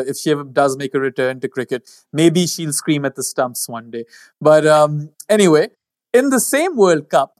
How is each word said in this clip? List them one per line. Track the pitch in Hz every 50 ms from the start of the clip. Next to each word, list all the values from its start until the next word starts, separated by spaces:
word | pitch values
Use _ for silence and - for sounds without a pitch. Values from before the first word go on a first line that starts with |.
| 131
if | 131 127
she | - - 156
ever | 151 143 143
does | 135 123 143 139 139 135
make | 135 139 135 -
a | 139
return | 135 135 127 - 131 127 131 131
to | 127 131
cricket, | - 131 120 - 131 123 - - - _ _ _
maybe | - 143 165 170 156 180 175
she'll | 156 - - 165 151 143
scream | - - - 151 143 139
at | 135 -
the | - 131
stumps | - - - 131 123 117 - - -
one | 123 113 113 117
day. | 113 117 117 - - - - _ _ _
But, | - 151 156 156 147
um, | 151 151 151 151 151 151 147 147 156 _ - - -
anyway, | 214 214 202 175 156 151 180 - - _ _ _ _ _ _ _ -
in | 247 262 285
the | 254 240
same | - - - 277 330 392 339
World | 240 196 185 165 151 147 -
Cup | - 151 135 - _